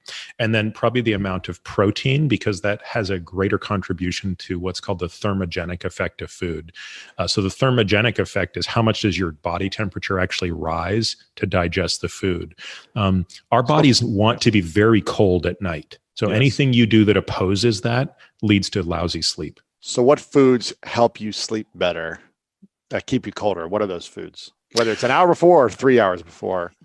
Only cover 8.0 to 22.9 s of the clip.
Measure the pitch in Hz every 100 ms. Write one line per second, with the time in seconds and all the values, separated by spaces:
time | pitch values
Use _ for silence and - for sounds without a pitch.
8 | 113 - 92 98 87 - - - 113 104
9 | 107 85 90 76 - 87 95 - 104 92
10 | - 95 92 - 90 82 80 82 87 107
11 | 110 - _ - 101 92 87 90 85 -
12 | 85 - 98 85 82 - - - - 120
13 | 98 92 87 - - 117 123 151 151 110
14 | - 101 107 117 123 107 85 82 107 113
15 | - - 101 90 87 90 95 78 - -
16 | _ - 104 104 135 - 135 120 117 113
17 | 104 95 - - 92 101 120 101 117 120
18 | 139 _ _ - 110 101 95 104 85 85
19 | 87 85 78 - 78 - _ _ - -
20 | 123 147 - 147 131 123 95 - - 120
21 | 117 - 107 98 - 110 107 87 90 82
22 | 82 80 _ _ _ _ _ _ _